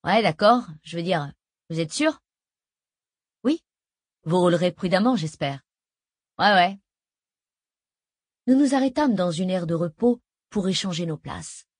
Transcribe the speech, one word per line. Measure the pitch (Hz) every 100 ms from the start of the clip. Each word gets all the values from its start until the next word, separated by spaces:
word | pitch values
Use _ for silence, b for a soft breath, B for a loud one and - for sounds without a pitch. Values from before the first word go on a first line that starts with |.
« |
Ouais, | 151 214
d'accord, | 196 151 208 247 196 151
je | 156 170
veux |
dire, | 170 170 143 - _ _ _
vous | 165
êtes | 165
sûr ? » « | - 311 302 _ _ _ _ _ _ _ _ _ _ _ _
Oui. | 240 330 _ _ _ _ _ _
Vous | 156 180
roulerez | 175 170 180
prudemment, | 170 185 185 233 240
j'espère. » « | 156 - 143 139 _ _ _ _ _ _ _ -
Ouais, | 190
ouais. » | 196 175 196 _ _ _ _ _ _ _ _ _ _ _ _ _ _ _ _ -
Nous | 262
nous | 285
arrêtâmes | 269 269 254 294
dans | 196 180
une | 160 185
aire | 185 170
de |
repos | 165 170 - 240 240 _ _ _
pour | 214 185
échanger | 180 190 165 170
nos | 151
places. | - - 156 - _